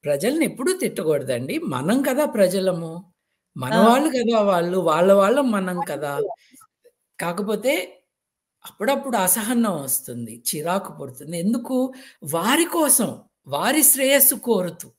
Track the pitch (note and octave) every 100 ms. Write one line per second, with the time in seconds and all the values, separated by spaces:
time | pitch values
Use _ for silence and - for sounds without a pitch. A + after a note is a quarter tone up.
0 | - C#3+ G3 D#4+ A#3+ - F4+ F#4 A#3+ -
1 | D#3+ C#3+ C3 A#2+ C3+ D4 D#4 B2+ D#3 B3+
2 | C#4+ B3+ D4+ G#3+ F#3 F#3+ F#3 F3 E3 E3
3 | - _ _ _ _ - B2+ - A3 B3
4 | D#4 B3+ A3+ A3+ G3+ F3+ F3 F#3 E3 D#3
5 | F#3 G3 G3 C4+ C4 G#3 F#3 F3+ F3 C#3+
6 | D3 C#3+ D3 - _ - - _ _ _
7 | _ - E3+ F3 G3+ G#3 B3 D4 - -
8 | _ _ _ _ _ _ - _ A3 C#4
9 | C#4 A#3 F#3 A#3 G#3 A#3+ A3 E3 C3+ -
10 | - A#2+ A#2 A#2 - D#3+ D#3 F#3+ F#3+ -
11 | C3+ - D3 E3+ F#3 A#3+ A#3+ B3+ C4 -
12 | - _ D#3+ E3 G3 D4 E4+ E4+ D4 -
13 | G3+ A#2+ _ _ - C#3 G3+ D4+ C4 C4
14 | C4+ C#4 C#4 A#3 B3 G#3 - E3+ -